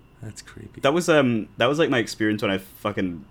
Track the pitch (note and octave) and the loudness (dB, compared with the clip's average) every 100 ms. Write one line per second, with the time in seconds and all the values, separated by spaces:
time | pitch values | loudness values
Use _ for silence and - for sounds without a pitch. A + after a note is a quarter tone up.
0 | _ _ A2 - - G#2 G#2 - C3+ E3 | _ _ -18 -18 -20 -18 -16 -2 0 0
1 | F3 D3+ B2+ A2+ - - A#2+ D3 D3+ C3 | 2 4 4 0 -4 0 0 2 2 2
2 | G2+ - A2 G#2+ G#2+ F#2+ - - G#2+ G2+ | -2 -2 -2 0 0 -2 -6 -6 -4 -2
3 | F#2 E2 - | -4 -6 -14